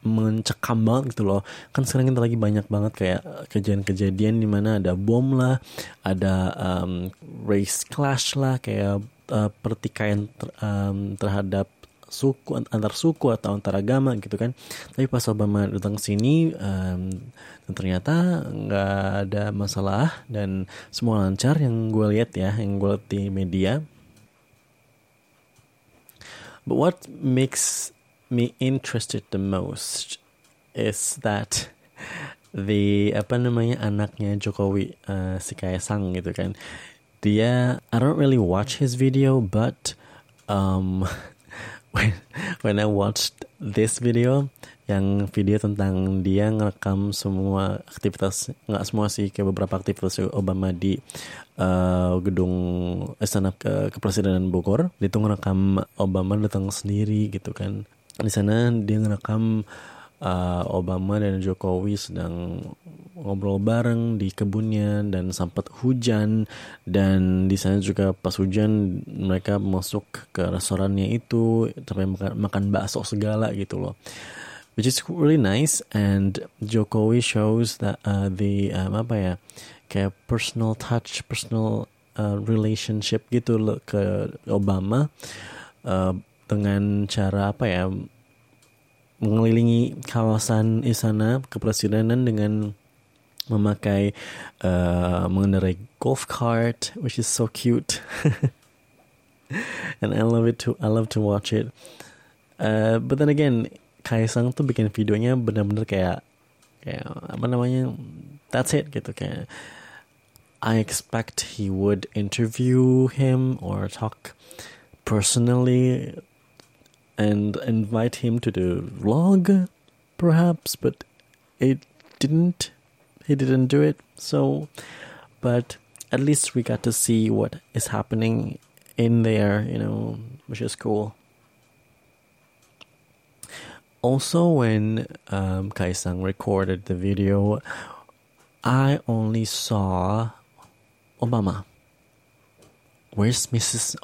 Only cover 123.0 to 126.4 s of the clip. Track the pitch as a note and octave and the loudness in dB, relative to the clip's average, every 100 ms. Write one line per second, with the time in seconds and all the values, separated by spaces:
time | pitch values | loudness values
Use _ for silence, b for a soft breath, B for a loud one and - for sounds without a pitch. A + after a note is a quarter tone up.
123 | _ _ - C#3 C3 C3 B2+ C#3+ D3+ C#3+ | _ _ 0 2 4 4 4 4 4 0
124 | _ - - C#3+ C#3 C#3+ D3+ B B B | _ -16 -2 0 2 0 -4 B B B
125 | B B B _ B2 A#2+ A#2 - _ - | B B B _ 0 0 -2 -10 _ -20
126 | - B2+ C#3 D3 | -4 0 2 2